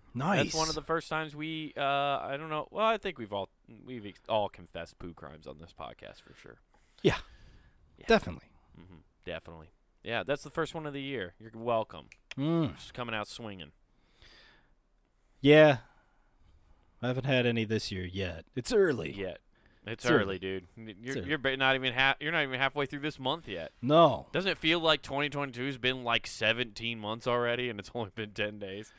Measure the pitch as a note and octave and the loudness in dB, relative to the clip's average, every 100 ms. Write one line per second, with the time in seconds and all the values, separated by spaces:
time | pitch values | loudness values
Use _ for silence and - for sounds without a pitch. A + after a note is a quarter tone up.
0 | - A#2+ D3 G3 D3+ D#3+ D#3+ D#3 D3 E3 | -14 -6 0 0 0 0 -2 -4 -4 -4
1 | - D#3 D#3 D3 D#3 D#3+ D#3 - C#3 C#3 | -4 -6 -6 -8 -8 -8 -8 -4 0 0
2 | C#3+ C#3 F#2+ C#3 D#3+ D#3 - - A3 A3+ | 0 -2 -4 -6 -6 -6 -6 -2 0 0
3 | G3+ D#3+ A2 G2+ F#2+ _ - A2 - B2 | -4 -8 -6 -6 -6 _ -20 -20 -14 -12
4 | G2+ - - A2 G2+ - E2+ F2+ E2 - | -12 -12 -2 -2 -2 -6 -14 -12 -12 -12
5 | F2+ E2 D2 D#2 D#2 C#2+ E2 - C#2+ - | -14 -12 -16 -16 -16 -16 -16 -14 -14 -14
6 | G1+ G1+ - - - A1 _ _ _ _ | -18 -20 -20 -20 -20 -20 _ _ _ _
7 | F#3 - - - - - - - _ - | 2 2 -2 -18 -20 -20 -20 -20 _ -4
8 | - A3+ - D2 - - _ - F2 E2+ | 4 4 4 -10 -14 -20 _ -20 -20 -20
9 | - _ - E2 - E2 D#2 _ _ _ | -20 _ -10 -10 -10 -18 -20 _ _ _
10 | - A2+ F2+ C#3+ D3 - D#3 E3 D3+ C#3 | -6 -4 -2 -4 -6 -6 -6 -6 -10 -8
11 | C#3 C3+ F2+ - A2 A2+ A#2 A2+ G#2+ E2 | -6 -6 -8 -12 -18 -8 0 0 0 -8
12 | - - - - C#3+ E3+ D3+ - - - | -18 -20 -14 -4 0 2 0 -4 -12 -10
13 | A#2+ A2 G#2 - A2+ F#2+ D2 - _ _ | -6 -4 -6 -8 -12 -12 -16 -20 _ _
14 | _ _ - - - - _ _ _ _ | _ _ -20 -20 -20 -20 _ _ _ _
15 | _ _ _ _ C#3 D3+ D#3 B2+ - _ | _ _ _ _ 10 12 12 8 -2 _
16 | _ _ _ _ - - _ _ _ _ | _ _ _ _ -20 -20 _ _ _ _
17 | A#2+ B2+ C3 C3 A#2+ A#2 G#2+ A2 - F#2+ | -4 -2 2 4 4 2 0 0 -2 -6
18 | F#2 F#2+ F#2 D#2+ - - - A#3 F#3+ B2 | -6 -4 -6 -6 -12 -6 2 6 6 4
19 | D#2 C2+ F#2+ D#2+ _ _ _ _ - A2+ | -2 -6 -8 -8 _ _ _ _ -10 -2
20 | B2 A#2+ G2 F#2+ F#2+ F#2+ F2+ - A2 F#2+ | 4 4 2 -4 -4 -6 -8 -16 -16 -12
21 | A#2+ C3 A#2+ D3 C3 C3+ C3+ C3+ C3 A#2+ | -8 -6 -4 -2 0 2 2 2 0 2
22 | C3+ - D3 E3+ C#3+ C3 C3+ C#3+ C#3 D3 | 2 2 -2 -2 -2 0 -2 0 -4 -4
23 | D3 C#3+ C3 C#3 B2+ F2+ D#2+ - A#2+ D#3 | -6 -4 -2 -2 -4 -8 -10 -6 4 8
24 | E3 G2+ - D3 F#3+ E3 D#3+ E3+ D#3+ D3+ | 8 6 -4 -2 -2 0 2 2 4 2
25 | - C#3 D3 C#3+ C#3 A#2+ C3+ C3 B2 C3 | 0 -2 -2 -2 -6 -4 -6 -2 -2 -2
26 | A#2+ A2+ - - A2 A2+ A#2+ G2+ A#2 A#2 | 0 0 -2 -2 0 2 -2 -6 -8 -6
27 | G#2 A#2 B2+ B2 A#2+ A#2+ B2 G#2 G2 B2 | -6 -4 0 0 2 0 -2 -6 -8 -6
28 | G#2+ - G#2+ G#2 G#2 G#2 G2 G2 A2 | -6 -6 -8 -4 -4 -4 -10 -10 -12